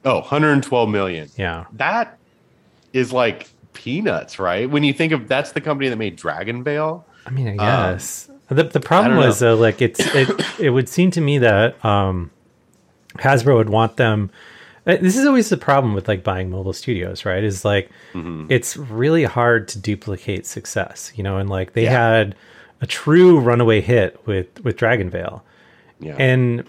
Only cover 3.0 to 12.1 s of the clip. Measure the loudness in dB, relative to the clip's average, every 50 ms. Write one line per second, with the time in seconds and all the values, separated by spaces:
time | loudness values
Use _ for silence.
3 | -2 0 0 0 0 0 -2 -6 -14 -20 _ _ _ _ _ -16 -10 -8 -6 -4
4 | -4 -4 -4 -4 -6 -10 -10 -6 -4 -2 -2 -2 -4 -2 -2 0 0 0 0 0
5 | -2 -2 -2 -4 -2 -2 -2 -2 -2 -4 -8 -8 -4 -4 -4 -2 -2 -4 -4 -4
6 | -6 -8 -8 -8 -8 -8 -6 -6 -6 -8 -8 -8 -6 -6 -4 -4 -4 -6 -6 -10
7 | -14 _ _ _ _ -10 -6 -6 -6 -6 -4 -2 0 0 0 0 0 -2 -4 -6
8 | -8 -12 -14 -14 -16 _ -20 -20 _ _ 0 0 0 0 0 -4 0 2 4 4
9 | 4 4 4 4 4 4 4 4 4 4 4 6 4 2 2 2 -2 -2 0 -2
10 | -4 0 2 2 2 2 0 -4 -4 -8 -6 -2 0 0 2 0 0 -2 0 0
11 | 2 2 2 0 0 0 2 4 4 4 4 4 2 2 0 -2 -2 0 0 2
12 | 0 0